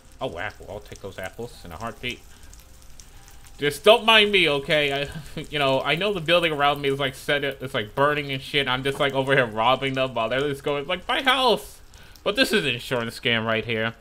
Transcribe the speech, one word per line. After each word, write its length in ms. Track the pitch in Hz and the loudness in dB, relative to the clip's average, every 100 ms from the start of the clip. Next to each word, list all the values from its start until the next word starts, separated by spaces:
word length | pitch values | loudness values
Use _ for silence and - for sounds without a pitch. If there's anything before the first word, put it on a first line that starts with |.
| - - | -16 -8
oh, 160 | 127 82 | -8 -6
apple. 300 | 101 - - | -8 -10 -12
I'll 100 | 104 | -12
take 220 | - 107 | -14 -14
those 160 | 98 92 | -14 -10
apples 360 | 92 - 117 - 87 | -10 -10 -12 -14 -14
in 60 | |
a 40 | 82 | -10
heartbeat. 440 | 117 107 123 117 - - - - - - - - - - - - - - | -10 -8 -10 -10 -14 -20 -20 -20 -20 -20 -20 -20 -20 -20 -20 -20 -18 -2
Just 260 | 143 - | -2 2
don't 220 | 208 233 220 | 4 4 4
mind 260 | 220 208 | 4 4
me, 160 | 196 160 | 2 2
okay? 540 | 143 139 156 143 139 | 0 0 0 0 -2
I, 380 | 143 160 - - | -6 -10 -12 -12
<laughs> 100 | 147 | -6
you 80 | 147 | -2
know, 240 | 139 135 | 0 2
I 140 | 139 156 | 0 0
know 180 | 202 | -2
the 80 | 190 | -2
building 300 | 151 175 170 | 2 2 2
around 280 | 147 143 147 | 2 2 2
me 80 | 143 | 0
is, 120 | 139 | 0
like, 160 | 135 135 | -2 -4
set, 280 | - 143 | -2 0
it's, 300 | 143 - 131 | 0 -6 -6
like, 200 | 127 107 | -4 -4
burning 360 | - 143 147 143 | 2 2 2 -2
and 100 | 135 | -6
shit. 280 | - 147 131 | -2 0 0
I'm 160 | 127 | 0
just, 160 | 135 - | 0 0
like, 120 | 143 | 0
over 220 | 131 135 | 2 4
here 100 | 139 | 4
robbing 500 | 117 107 117 131 135 | 4 4 4 4 2
them 200 | 131 131 | 0 0
while 160 | 117 113 | 0 0
they're 100 | 127 | 0
just 220 | 147 139 | -2 -2
going, 240 | 151 143 139 | -2 -2 -2
like, 200 | 180 - | -4 -2
"My 140 | 262 | 0
house!" 580 | 269 269 254 196 - - - - - - | 2 4 4 2 -2 -18 -20 -20 -20 -8
But 140 | - 208 | -2 2
this 160 | 254 | 2
is 120 | 208 | 2
an 100 | 147 | 0
insurance 440 | 117 - 123 117 - | -2 -2 -2 -2 -2
scam 260 | 123 117 | 0 0
right 200 | 113 110 | 2 0
here. 300 | 110 110 113 - | 0 -2 -2 -6